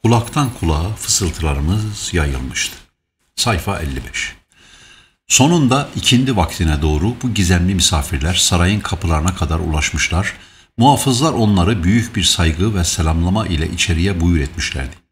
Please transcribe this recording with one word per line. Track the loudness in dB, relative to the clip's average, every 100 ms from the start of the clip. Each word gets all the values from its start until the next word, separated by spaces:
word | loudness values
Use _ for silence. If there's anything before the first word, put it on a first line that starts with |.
kulaktan | 4 2 0 -4 -4 -2
kulağa | -2 0 -2
fısıltılarımız | -6 -2 -2 -2 -2 -2 0 0 -2 -2 -8 -4
yayılmıştı. | -2 0 -2 -6 -6 -6 -8 -20 _ _ _ _ -4
Sayfa | -2 -2 -2 -4
elli | -4 -6 -8
beş. | -8 -10 -12 _ _ -20 -20 -20 -20 _ _ _
Sonunda | 2 4 4 4 2 0 -4
ikindi | 2 2 2 0
vaktine | 0 0 0 2
doğru | 0 0 0 -2
bu | -4
gizemli | 0 2 2 2
misafirler | 2 2 0 -2 -2 -2
sarayın | 0 0 2 2 0
kapılarına | -2 -4 0 0 0
kadar | -2 -2 -2
ulaşmışlar. | -2 -2 -2 -2 -2 0 -2 -8 -20 -20 _ 2
Muhafızlar | 4 4 2 2 0
onları | 2 2 4 2 2
büyük | 2 2 0 -2
bir |
saygı | 0 2 2 2 0
ve | 0
selamlama | -2 0 0 2 0 0 0
ile | -2 -2
içeriye | -2 0 0 0 2
buyur | 2 2
etmişlerdi. | 0 -6 -6 -6 -8 -12 _